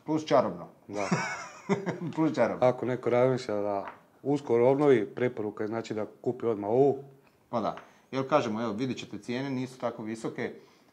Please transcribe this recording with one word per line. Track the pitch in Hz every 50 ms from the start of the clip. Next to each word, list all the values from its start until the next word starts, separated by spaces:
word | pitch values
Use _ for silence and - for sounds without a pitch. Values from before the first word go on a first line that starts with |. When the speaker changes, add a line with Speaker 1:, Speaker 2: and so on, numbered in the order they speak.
| -
Speaker 1:
Plus | - 156 151 156
čarobno. | - 151 131 117 104 87 87 - - - _ _ -
Speaker 2:
Da. | 101 104 98 95 - - - - - - - - - -
Speaker 1:
<laughs> | - - 196 196 - 175 - - 175 151 123
Plus | 160 160 156 120
čarobno. | 127 117 104 92 87 123
Speaker 2:
Ako | 127 123 - 117
neko | 117 127 120 - 120
razmišlja | 117 123 127 131 131 120 - - 104
da | 104 101 104 101 98 95 - - - - _ _ _ -
uskoro | 135 143 139 - - 117 117 120 127
obnovi, | 139 139 151 143 131 113 101
preporuka | - - - 123 123 123 117 104 104 101 - 107
je | 104
znači | 113 113 113 - 110
da | 107 104 - - -
kupi | - 123 120 - -
odmah | 117 113 101 101 104
ovu. | 113 127 139 139 131 - - - - - _ _ _ _ _ _
Speaker 1:
Pa | - 117
da. | 101 - - - - - - _ _ _
Jer | - 131 135 135
kažemo, | 156 147 123 113 107 110 120
evo, | 113 101
vidit | 104 135 131 120 -
ćete | - - - -
cijene, | - - 120 127 139 139
nisu | 135 123 131 127 - -
tako | - 120 117 - 113
visoke, | 107 113 113 - 151 - - 117 101 - - - - _ _ _ _